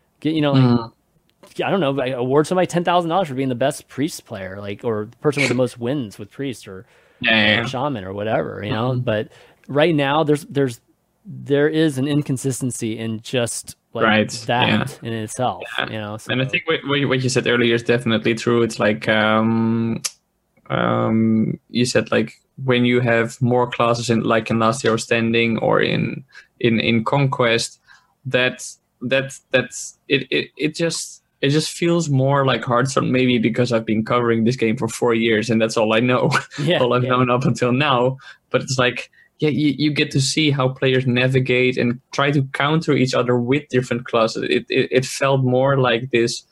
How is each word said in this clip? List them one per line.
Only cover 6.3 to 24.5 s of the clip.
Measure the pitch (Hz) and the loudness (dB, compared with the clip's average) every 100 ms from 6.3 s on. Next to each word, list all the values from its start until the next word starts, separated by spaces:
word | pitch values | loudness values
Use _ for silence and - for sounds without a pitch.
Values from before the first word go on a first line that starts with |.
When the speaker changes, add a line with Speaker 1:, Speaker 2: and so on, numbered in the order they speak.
Speaker 1:
priest | - 139 113 - | -10 -8 -8 -14
or, | 92 - _ _ _ | -18 -18 _ _ _
Speaker 2:
Yeah, | 123 | 2
yeah, | 110 107 | 4 4
Speaker 1:
or | 107 | 2
Speaker 2:
yeah. | 120 | 0
Speaker 1:
shaman | 131 147 123 | -4 -4 -4
or | 92 | -6
whatever, | 101 107 131 143 101 | -6 -2 -2 -4 -8
you | 104 | -6
know? | 107 123 | -2 -2
Speaker 2:
Mm-hmm. | 127 | -2
Speaker 1:
But | 120 107 113 - - _ - | -2 -2 -4 -12 -20 _ -4
right | 135 165 | 0 2
now, | 151 139 147 | 2 0 0
there's, | 151 147 - | 2 0 -2
there's, | 131 135 117 _ _ _ _ | -2 -2 -4 _ _ _ _
there | 214 131 127 143 147 | -18 -16 -2 2 2
is | 156 160 131 | 4 2 0
an | 143 | 0
inconsistency | 147 147 131 135 123 131 - 117 113 | -2 -2 -4 -2 -4 -4 -4 -6 -4
in | 113 110 | -6 -8
just, | - 127 117 - - - _ | -4 -2 -2 -4 -12 -20 _
like, | 117 | 0
Speaker 2:
Right, | 113 107 107 - - | 2 4 2 -4 -2
Speaker 1:
that | 120 123 110 127 - | 2 2 2 -2 -6
Speaker 2:
yeah. | 120 | -8
Speaker 1:
in | |
itself, | 113 110 - 123 95 - - | -8 -8 -4 -4 -4 -8 -6
Speaker 2:
Yeah. | - | -6
Speaker 1:
you | 110 | -6
know? | 104 107 - | -8 -10 -6
Speaker 2:
And | 120 | -4
I | |
Speaker 1:
So | 135 | -2
Speaker 2:
think | 175 - | -4 -4
what, | 160 139 | -4 -2
what, | 143 139 | -2 0
what | 131 | 0
you | 127 | 0
said | 123 117 | 0 2
earlier | 120 117 | 2 2
is | 117 | 2
definitely | 117 120 113 110 117 | 2 0 2 0 0
true. | 113 - 120 | 0 2 2
It's | 117 113 | 2 2
like, | 110 107 - | 0 0 0
um, | 110 107 110 110 113 113 113 113 113 - - _ _ _ _ _ | 2 4 4 2 2 0 0 -2 -4 -8 -12 _ _ _ _ _
um, | 123 117 117 117 113 110 110 110 - _ | -2 0 0 0 2 2 2 0 -4 _
you | - | -2
said, | 123 117 110 | 0 0 0
like, | 113 110 - _ - | -2 -2 -8 _ -8
when | 131 123 | 0 2
you | 123 123 | 2 2
have | 123 117 113 - | 2 2 0 -2
more | 123 123 123 | 0 2 0
classes | - 117 117 117 | 0 0 0 0
in, | 113 | 0
like, | 117 113 110 | 2 0 0